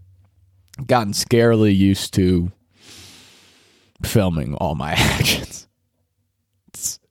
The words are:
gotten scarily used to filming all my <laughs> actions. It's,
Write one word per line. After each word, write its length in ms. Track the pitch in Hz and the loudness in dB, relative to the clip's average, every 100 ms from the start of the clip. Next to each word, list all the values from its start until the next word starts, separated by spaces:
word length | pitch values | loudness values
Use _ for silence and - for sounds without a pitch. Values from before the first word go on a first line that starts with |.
| - _ _ _ _ _ _ - 127 | -20 _ _ _ _ _ _ -14 -2
gotten 280 | 123 104 | 0 0
scarily 600 | 104 - 117 117 113 110 | -6 0 2 4 4 4
used 400 | 98 98 98 - - | 4 4 2 -2 0
to 360 | 92 90 87 - _ _ - - - - - _ _ _ _ _ _ _ | 2 2 0 -6 _ _ -20 -20 -20 -20 -20 _ _ _ _ _ _ _
filming 520 | - 117 95 82 65 71 | -4 0 0 -2 -4 -6
all 200 | 87 73 | -6 -6
my 160 | 76 | -4
<laughs> 60 | 82 | -2
actions. 720 | - - - - - - - _ _ _ _ _ _ _ _ _ _ | -2 0 -2 -4 -8 -18 -20 _ _ _ _ _ _ _ _ _ _
It's, 320 | - - - _ | -12 -12 -12 _